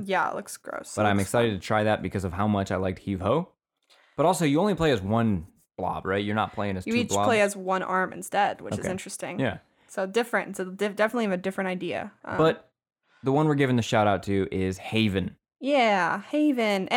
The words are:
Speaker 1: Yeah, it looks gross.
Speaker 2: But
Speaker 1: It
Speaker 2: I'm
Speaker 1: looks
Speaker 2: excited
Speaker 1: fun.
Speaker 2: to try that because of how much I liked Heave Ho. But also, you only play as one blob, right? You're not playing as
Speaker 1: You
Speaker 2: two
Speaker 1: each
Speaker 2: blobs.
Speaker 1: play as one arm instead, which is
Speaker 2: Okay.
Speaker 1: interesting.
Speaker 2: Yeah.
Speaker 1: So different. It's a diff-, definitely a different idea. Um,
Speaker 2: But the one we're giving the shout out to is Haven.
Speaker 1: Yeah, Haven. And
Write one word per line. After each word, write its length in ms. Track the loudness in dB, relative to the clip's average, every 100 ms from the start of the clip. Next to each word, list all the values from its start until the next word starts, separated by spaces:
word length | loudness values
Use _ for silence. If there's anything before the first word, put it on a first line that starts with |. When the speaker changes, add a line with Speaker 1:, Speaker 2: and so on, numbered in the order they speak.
Speaker 1:
Yeah, 260 | -2 -2 0
it 60 | -4
looks 200 | -10 -14
gross. 380 | -12 -12 -6
Speaker 2:
But 100 | 0
Speaker 1:
It 40 | 2
Speaker 2:
I'm 80 | 4
Speaker 1:
looks 120 | 2
Speaker 2:
excited 220 | 2 2
Speaker 1:
fun. 60 | 0
Speaker 2:
to 60 | 0
try 160 | 2
that 160 | 2 2
because 200 | -2 -4
of 80 | -4
how 140 | 0 2
much 240 | 2 2
I 60 | 0
liked 240 | -2 -4
Heave 200 | -4 -2
Ho. 280 | 0 0 -2 _ _ _ _ _ _ 0
But 80 |
also, 200 | 2 4
you 160 | 4 4
only 160 | 2 2
play 160 | 2
as 100 | 2
one 460 | 2 2 2 2 -4 _ _ -6
blob, 300 | -6 -4 -2
right? 180 | 0
You're 120 | 0 -2
not 160 | -2
playing 220 | -2 -4 -4
as 100 | -2
Speaker 1:
You 60 |
Speaker 2:
two 60 | -2
Speaker 1:
each 80 | 0
Speaker 2:
blobs. 180 | 2 2
Speaker 1:
play 140 | 4
as 160 | 2 0
one 260 | -2 -2
arm 300 | 0 -2 -2
instead, 480 | -6 -6 0 0 -2
which 140 | -6
is 60 | -4
Speaker 2:
Okay. 100 | -4
Speaker 1:
interesting. 500 | -6 -8 -12 -8 -4
Speaker 2:
Yeah. 180 | -4 -4 _ _ -12
Speaker 1:
So 180 | -6 -2
different. 440 | -2 0 -2 -4
It's 100 | -8
a 40 | -8
diff-, 280 | -4 -4 0
definitely 300 | 0 0 -2
a 20 | -2
different 320 | -4 -4 -4
idea. 440 | -4 -4 -6 -8 -12
Um, 140 | -6 0
Speaker 2:
But 320 | 2 0 _ _ _ _ _ _
the 80 | 0
one 160 | 2 4
we're 80 | 4
giving 180 | 4 2
the 60 |
shout 240 | 2 4 4
out 160 | 2
to 220 | 0 0 0
is 260 | 0 -2 -2
Haven. 580 | -2 2 2 2 -2 -8 _ -8
Speaker 1:
Yeah, 640 | 0 2 4 2 0 -2
Haven. 640 | -2 0 2 2 2 0
And 40 | 0